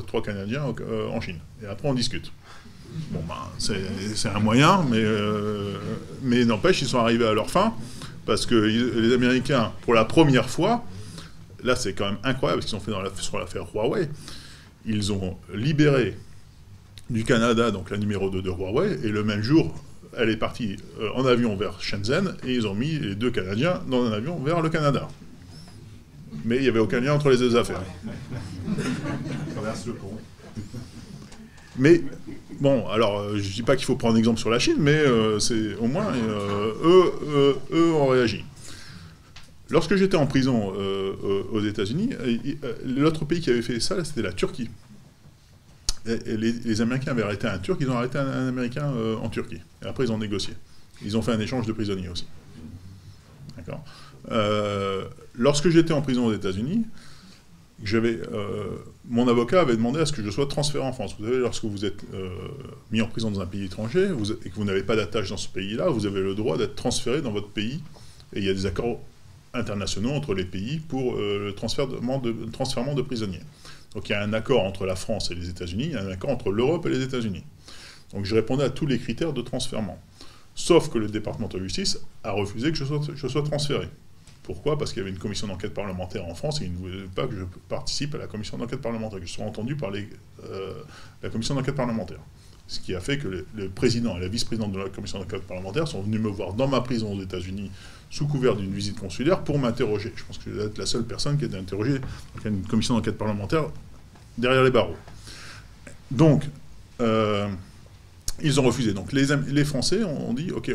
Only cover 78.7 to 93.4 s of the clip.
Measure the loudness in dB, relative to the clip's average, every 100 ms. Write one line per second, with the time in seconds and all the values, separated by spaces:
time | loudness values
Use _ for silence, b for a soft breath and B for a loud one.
78.7 | 0 0 0 -2 -4 -2 -4 -4 -4 -2
79.7 | -2 -6 -8 -16 B B B B -4 6
80.7 | 6 6 -2 0 -2 -4 -4 -4 -4 -4
81.7 | -2 0 0 -4 -8 -4 -2 -2 0 -2
82.7 | 0 -2 -2 -4 -4 -2 0 0 0 0
83.7 | 0 -2 -10 -20 -20 B B -10 -4 0
84.7 | 0 -2 -4 -6 -6 -6 -4 -4 -4 -6
85.7 | -6 -6 -6 -6 -8 -8 -6 -4 -4 -4
86.7 | -6 -6 -8 -8 -4 -4 -4 -8 -10 -8
87.7 | -6 -4 -4 -4 -6 -8 -8 -8 -6 -6
88.7 | -6 -4 -4 -6 -8 -8 -6 -6 -4 -4
89.7 | -4 -4 -6 -8 -14 -20 -18 -12 -8 -8
90.7 | -10 -14 B B B -6 -2 0 0 0
91.7 | 0 0 -2 -4 -10 -16 -20 B B -10
92.7 | -6 -4 -4 -2 -2 -2 -6